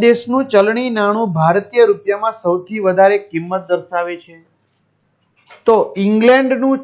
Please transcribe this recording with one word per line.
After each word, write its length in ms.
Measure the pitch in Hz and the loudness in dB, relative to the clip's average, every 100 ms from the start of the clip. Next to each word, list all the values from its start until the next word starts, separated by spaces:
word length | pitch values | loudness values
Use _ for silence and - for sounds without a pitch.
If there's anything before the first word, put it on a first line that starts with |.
દેશનું 440 | 226 233 233 247 269 | 2 2 0 -4 0
ચલણી 400 | 208 202 226 254 226 | 2 2 0 -4 -2
નાણું 400 | 202 214 226 160 | -2 -2 -4 0
ભારતીય 500 | 160 175 202 240 226 | 0 0 -2 2 2
રૂપિયામાં 480 | 202 - 202 220 214 | 2 -2 -4 -4 -4
સૌથી 420 | 180 180 180 214 190 | -4 -4 -4 -4 -2
વધારે 320 | 180 196 202 | 4 4 4
કિંમત 500 | - 165 170 185 175 | -4 -10 -6 -8 -4
દર્શાવે 480 | 175 170 175 175 170 | -6 -4 -6 -6 -10
છે? 160 | 170 165 165 _ _ _ _ _ _ _ _ _ _ - - | -16 -20 _ _ _ _ _ _ _ _ _ _ _ -8 0
તો 120 | 220 160 - 196 | 0 0 -2 0
ઇંગ્લેન્ડનું 760 | 214 226 262 262 247 262 269 | 2 4 4 2 -2 -2 -2